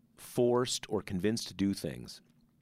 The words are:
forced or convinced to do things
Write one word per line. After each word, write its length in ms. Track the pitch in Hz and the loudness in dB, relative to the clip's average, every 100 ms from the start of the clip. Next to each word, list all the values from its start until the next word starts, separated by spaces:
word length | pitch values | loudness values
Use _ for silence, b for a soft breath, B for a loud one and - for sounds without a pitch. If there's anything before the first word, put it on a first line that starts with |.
| _ - | _ -20
forced 720 | - - 120 120 123 - - | -4 2 4 4 2 -2 -2
or 140 | 101 | -4
convinced 460 | - 95 98 113 - | -2 0 0 0 -4
to 60 | |
do 200 | 90 98 | 0 0
things 460 | 98 78 62 104 - _ _ _ _ | 0 -4 -8 -12 -16 _ _ _ _